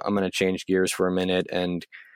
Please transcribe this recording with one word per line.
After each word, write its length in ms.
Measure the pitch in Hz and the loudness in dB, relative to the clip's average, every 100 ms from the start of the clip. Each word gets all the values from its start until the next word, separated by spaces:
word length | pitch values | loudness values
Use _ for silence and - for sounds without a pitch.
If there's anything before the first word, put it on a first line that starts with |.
I'm 100 | - | 0
gonna 160 | 101 95 | 0 0
change 360 | - 95 92 - | 0 0 0 0
gears 260 | 92 92 | 2 2
for 160 | - 92 | 2 0
a 40 | |
minute 360 | 92 92 92 - | 2 2 0 0
and 340 | 90 90 87 - - - | -2 -2 -4 -6 -16 -20